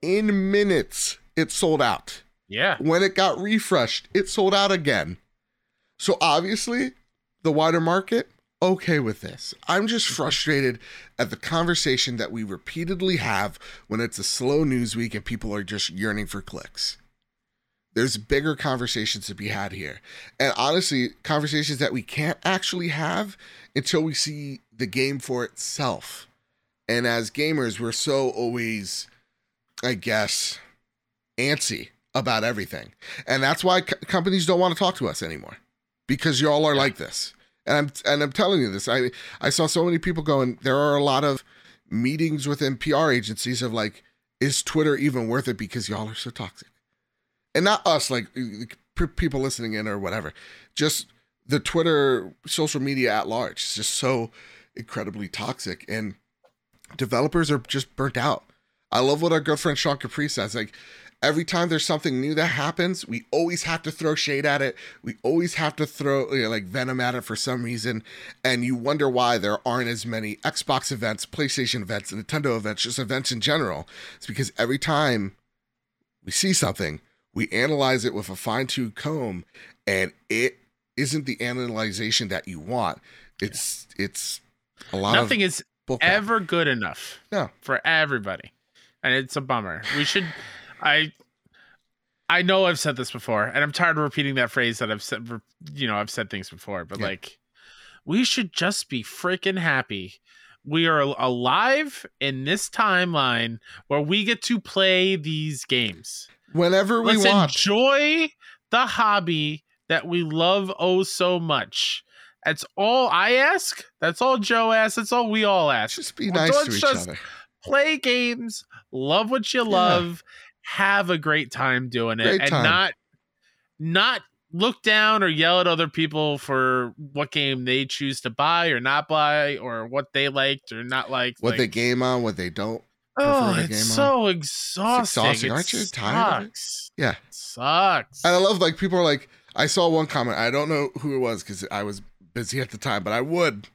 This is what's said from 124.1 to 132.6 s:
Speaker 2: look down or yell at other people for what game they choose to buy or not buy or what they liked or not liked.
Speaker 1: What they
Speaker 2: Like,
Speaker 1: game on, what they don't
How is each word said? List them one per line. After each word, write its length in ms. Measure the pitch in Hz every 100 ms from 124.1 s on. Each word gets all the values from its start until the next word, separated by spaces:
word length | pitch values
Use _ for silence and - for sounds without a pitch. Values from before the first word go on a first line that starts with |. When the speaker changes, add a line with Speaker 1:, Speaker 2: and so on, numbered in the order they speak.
| 240 - _ _
Speaker 2:
look 300 | 165 220 -
down 420 | - 214 214 214
or 40 | 190
yell 340 | 156 165 180
at 60 | 180
other 200 | 165 165
people 500 | - 160 151 151 143
for 560 | - 135 131 127 120 -
what 340 | 147 143 143
game 320 | 156 139 131 127
they 200 | 131 131
choose 340 | - 139 135
to 80 | 123
buy 380 | 113 147 170 170
or 120 | 131
not 260 | 127 143 147
buy 500 | 156 151 151 147 139
or 300 | 123 113 113
what 240 | 131 139
they 140 | 139 139
liked 440 | 139 135 139 -
or 120 | 113
not 260 | 120 131 120
liked. 280 | 131 123 123
Speaker 1:
What 100 | 117
they 120 | 117
Speaker 2:
Like, 80 | 117
Speaker 1:
game 320 | 110 120 123
on, 200 | 127 127
what 120 | 117 92
they 120 | 90
don't 340 | 82